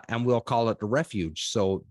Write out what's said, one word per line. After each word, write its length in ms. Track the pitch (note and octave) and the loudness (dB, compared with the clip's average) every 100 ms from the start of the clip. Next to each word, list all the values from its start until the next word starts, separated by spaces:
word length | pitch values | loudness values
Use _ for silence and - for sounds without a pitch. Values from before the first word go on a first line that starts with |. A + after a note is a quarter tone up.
| - | -2
and 160 | A#2 A#2+ | -2 2
we'll 160 | A#2+ | 2
call 280 | - A#2 A2+ | 2 2 2
it 100 | G#2+ | 0
the 60 | G#2 | 0
Refuge." 580 | C3 D#3+ G#2 E2 D#2 - | 0 0 -2 -4 -4 -4
So 360 | A2+ G2 F#2+ - | 0 0 0 -2